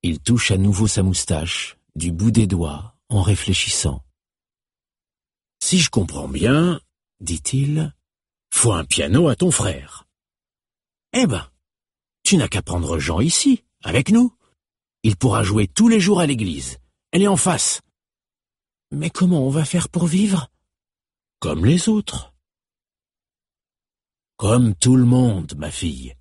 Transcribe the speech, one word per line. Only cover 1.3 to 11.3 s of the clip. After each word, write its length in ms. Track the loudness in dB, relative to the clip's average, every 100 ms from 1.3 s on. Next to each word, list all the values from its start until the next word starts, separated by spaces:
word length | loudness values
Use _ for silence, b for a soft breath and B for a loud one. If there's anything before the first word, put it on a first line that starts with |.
| -4 -4 -8 -10 -14 _
du 160 | -8 -6
bout 200 | -2 2
des 160 | 2 2
doigts, 500 | 0 -4 -6 -14 _ _
en 140 | 0
réfléchissant. « 840 | 2 0 0 -2 -2 -2 -4 -4 -12 _ _ _ _ _ _ _ _ _ _ _ _ _ _ _
Si 160 | -2 0
je 120 | 2
comprends 380 | 0 -4 -8 -10
bien, 520 | -2 2 2 2 -2 _ _ _ _
dit-il, 720 | -8 -8 -4 -2 -2 -2 -6 -10 _ _ _ _ _
faut 200 | 0 0
un 120 | 0
piano 440 | -2 -4 2 4 4
à 80 | 2
ton 140 | 0
frère. 580 | 0 -2 -6 -12 -20 _ _ _ _ _ _ _ _ _ _ _
Eh 140 | -2
ben, 220 | 0